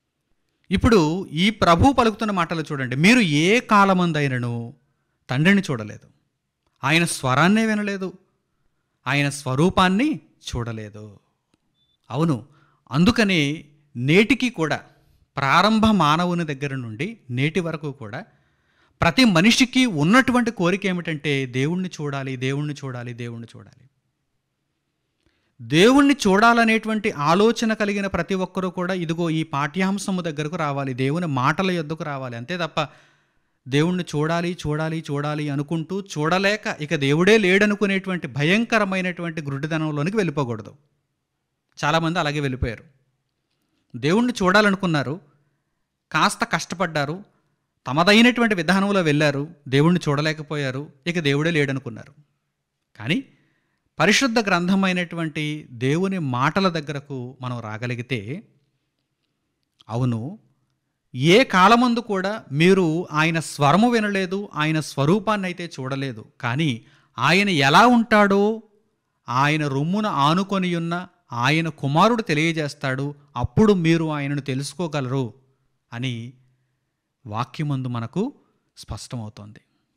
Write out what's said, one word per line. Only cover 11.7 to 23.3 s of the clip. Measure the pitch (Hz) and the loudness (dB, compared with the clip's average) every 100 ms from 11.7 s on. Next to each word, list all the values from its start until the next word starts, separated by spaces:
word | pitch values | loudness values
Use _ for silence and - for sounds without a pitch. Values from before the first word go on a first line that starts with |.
| _ _ _ _ | _ _ _ _
అవును, | 120 165 120 - _ _ _ _ | -2 0 0 -6 _ _ _ _
అందుకనే | 139 185 240 202 175 143 165 - _ _ 120 | 2 4 4 2 2 0 -4 -12 _ _ -6
నేటికి | 131 180 226 226 254 | 2 4 4 2 0
కూడా | 165 151 123 - _ _ _ _ - | -2 -2 -4 -6 _ _ _ _ -4
ప్రారంభ | 135 160 202 220 220 | 2 4 4 4 4
మానవుని | 208 147 156 180 175 156 | 4 4 4 0 -2 -4
దగ్గర | 135 139 135 | -6 -6 -6
నుండి | 117 107 185 226 - | -8 -8 -8 -10 -8
నేటి | 123 147 185 | -2 0 0
వరకు | 165 156 147 | -4 -6 -10
కూడా | 127 107 131 226 _ _ _ _ _ _ _ | -12 -12 -12 -14 _ _ _ _ _ _ _
ప్రతి | 160 208 247 | 0 4 4
మనిషికి | 160 214 - 247 254 254 | 6 4 4 2 2 0
ఉన్నటువంటి | 156 156 254 262 247 233 | 2 4 4 4 2 0
కోరిక | 226 170 190 196 | 0 0 0 -2
ఏమిటంటే | 180 165 151 151 139 131 | -4 -6 -6 -2 -2 -2
దేవుణ్ణి | 127 143 180 185 - | -2 -2 -2 -6 -8
చూడాలి, | 147 139 135 131 | -8 -8 -8 -6
దేవుణ్ణి | 131 139 151 | -4 -4 -6
చూడాలి, | 143 135 123 123 | -8 -10 -10 -12
దేవుణ్ణి | 117 120 | -12 -12